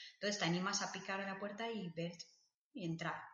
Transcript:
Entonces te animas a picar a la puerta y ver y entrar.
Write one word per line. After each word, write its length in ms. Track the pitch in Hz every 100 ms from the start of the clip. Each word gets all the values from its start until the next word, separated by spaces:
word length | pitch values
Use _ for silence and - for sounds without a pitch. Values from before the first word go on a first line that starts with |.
| -
Entonces 260 | - 202 202
te 60 | 165
animas 360 | 175 190 196
a 100 | 185
picar 300 | 190 - 196
a 60 | 196
la 80 | 190
puerta 300 | 202 208 233
y 200 | 220 175
ver 240 | 165 170 - - - _ _ _
y 120 | 269 170
entrar. 360 | 165 165 156 -